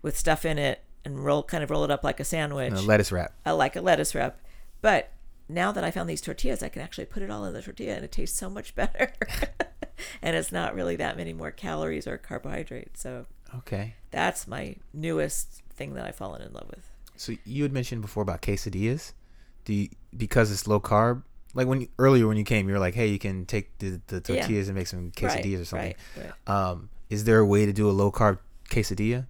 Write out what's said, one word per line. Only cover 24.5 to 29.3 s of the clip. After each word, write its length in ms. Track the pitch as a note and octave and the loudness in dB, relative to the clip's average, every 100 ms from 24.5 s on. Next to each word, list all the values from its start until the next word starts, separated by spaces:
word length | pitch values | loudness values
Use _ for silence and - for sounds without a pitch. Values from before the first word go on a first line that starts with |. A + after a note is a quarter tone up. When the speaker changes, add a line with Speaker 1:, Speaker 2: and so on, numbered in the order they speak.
| G#2 G2 | 0 0
Speaker 2:
and 80 | F#2+ | -2
make 80 | F2 | -4
some 200 | F2+ F2 | -6 -6
Speaker 1:
Right, 80 | - | -2
Speaker 2:
quesadillas 460 | - A#2+ G2 F#2 | 0 0 0 -2
or 20 | |
something." 300 | E2+ F2+ G2 - - - | -2 -4 -6 -8 -14 -12
Speaker 1:
right, 160 | - - - | -12 -12 0
right. 80 | G2+ F#2+ | 2 2
Speaker 2:
Um, 200 | F2 F#2+ - - | -2 -8 -14 -6
is 140 | G#2 | 0
there 160 | G#2+ A2 | 8 8
a 60 | G#2 | 10
way 200 | G2+ G#2 | 8 6
to 60 | |
do 180 | G2+ G#2 | 6 4
a 20 | |
low 200 | G2 G2+ | 6 4
carb 260 | - G#2+ F#2+ - - - | 6 4 4 -4 -18 0
quesadilla? 560 | A#2+ G#2+ G2+ G#2+ A#2+ B2+ | 0 2 0 0 0 -4